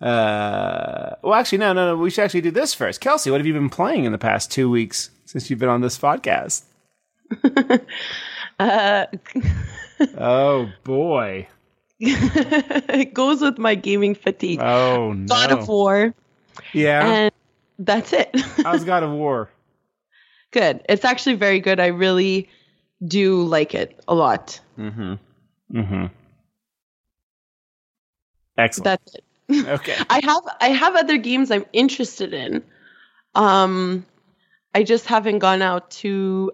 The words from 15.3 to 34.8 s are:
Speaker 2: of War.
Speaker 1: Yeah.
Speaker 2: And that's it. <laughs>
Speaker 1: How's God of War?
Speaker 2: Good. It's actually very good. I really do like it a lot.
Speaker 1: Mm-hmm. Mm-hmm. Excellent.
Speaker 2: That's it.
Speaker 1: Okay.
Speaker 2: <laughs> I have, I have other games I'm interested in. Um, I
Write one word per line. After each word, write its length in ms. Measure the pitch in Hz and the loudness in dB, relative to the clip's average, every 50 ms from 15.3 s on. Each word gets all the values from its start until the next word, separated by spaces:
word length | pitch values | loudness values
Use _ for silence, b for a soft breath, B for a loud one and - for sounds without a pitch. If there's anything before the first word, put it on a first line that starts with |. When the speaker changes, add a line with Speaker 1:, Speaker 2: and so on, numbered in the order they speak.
| - 247 247 - | 2 2 4 2
Speaker 2:
of 160 | 269 - - | 2 0 0
War. 460 | 208 214 202 202 196 196 202 214 233 233 _ _ _ _ _ _ _ B B B B - | 0 0 2 2 2 2 2 2 0 -2 _ _ _ _ _ _ _ B B B B -2
Speaker 1:
Yeah. 320 | 156 151 147 147 147 151 | 0 2 2 4 4 4
Speaker 2:
And 260 | 226 220 214 214 214 - _ _ _ _ _ _ _ _ - | 4 2 2 2 0 0 _ _ _ _ _ _ _ _ -6
that's 340 | 185 214 202 226 220 - | 0 0 0 0 0 0
it. 260 | - - - - - 262 | 0 0 0 0 0 -2
<laughs> 220 | 262 - - - | -2 -2 -2 -2
Speaker 1:
How's 220 | - 160 175 156 170 | 0 0 0 -2 0
God 180 | 175 180 175 | 0 0 0
of 100 | 160 151 | 0 -2
War? 360 | 147 147 151 143 131 117 107 - _ _ _ _ _ _ _ _ _ _ _ _ b b b b b b b b | -4 -2 -2 -2 -2 -2 -4 -8 _ _ _ _ _ _ _ _ _ _ _ _ b b b b b b b b
Speaker 2:
Good. 320 | - 240 202 160 135 - - - | 0 2 2 2 0 -2 0 0
It's 160 | 208 202 - | 0 2 2
actually 300 | 247 247 247 - 277 247 | 0 0 0 0 -2 0
very 240 | 196 208 202 196 196 | 2 2 2 2 2
good. 200 | 180 190 190 180 | 2 0 0 2
I 60 | 180 | 2
really 640 | 175 175 175 190 185 185 185 190 196 190 190 190 b b b b b b b b b _ _ | 0 2 0 0 2 2 2 2 2 0 -2 -4 b b b b b b b b b _ _
do 420 | 185 165 165 202 196 190 190 180 175 | -10 -4 0 2 2 2 2 2 0
like 300 | 160 165 156 151 151 - | 2 2 0 0 0 -2
it 240 | - - - - - _ - | -6 -6 -6 -10 -14 _ -2
a 60 | 175 | 0
lot. 460 | 165 151 131 104 92 - - - - _ _ _ - | 2 2 2 0 -2 -4 -12 -20 -20 _ _ _ -12
Speaker 1:
Mm-hmm. 360 | 110 107 107 113 104 92 95 104 - _ _ _ _ _ _ _ _ _ - | -12 -10 -8 -8 -8 -8 -8 -10 -12 _ _ _ _ _ _ _ _ _ -6
Mm-hmm. 320 | 117 107 95 95 92 92 92 - _ _ _ _ _ _ _ _ _ _ _ _ _ _ _ _ _ _ _ _ _ _ _ _ _ _ _ _ _ _ _ _ _ _ _ _ _ _ _ _ _ _ _ _ _ _ _ _ - | -4 -4 -2 -2 -4 -4 -6 -8 _ _ _ _ _ _ _ _ _ _ _ _ _ _ _ _ _ _ _ _ _ _ _ _ _ _ _ _ _ _ _ _ _ _ _ _ _ _ _ _ _ _ _ _ _ _ _ _ 0
Excellent. 260 | 117 113 - - 185 | 0 0 0 -2 -2
Speaker 2:
That's 300 | 196 190 175 - - - | -2 -2 -2 -6 -16 -20
it. 540 | - _ _ _ _ _ - 277 294 240 131 | -20 _ _ _ _ _ -2 -2 0 0 -2
Speaker 1:
Okay. 280 | 143 139 - - - - | -4 -6 -4 -6 -6 -6
Speaker 2:
<laughs> 80 | - - | 0 2
I 100 | 233 285 | 2 2
have, 200 | 277 294 302 349 - - - - | 4 2 0 0 0 -6 -2 0
I 80 | 233 254 | 2 2
have 280 | 269 254 302 359 370 | 4 4 2 2 4
other 200 | 339 330 277 302 | 2 2 2 0
games 340 | 254 214 240 247 262 269 - | 0 0 -2 0 0 0 0
I'm 140 | 214 202 196 - | 0 -2 -2 0
interested 640 | - 220 254 269 - - 247 - - - 196 - - | 2 2 2 2 2 -2 -6 -6 -6 -8 -8 -8 -8
in. 280 | 139 131 - - 160 - b b b b b b b b b b b b _ _ | -8 -8 -6 -6 -6 -8 b b b b b b b b b b b b _ _
Um, 680 | 202 214 202 190 196 190 185 185 185 185 180 185 180 180 _ _ _ _ _ _ _ _ _ _ _ _ _ - | 2 4 6 6 4 4 2 2 -2 -2 -2 -4 -6 -8 _ _ _ _ _ _ _ _ _ _ _ _ _ 0
I 80 | 202 | 0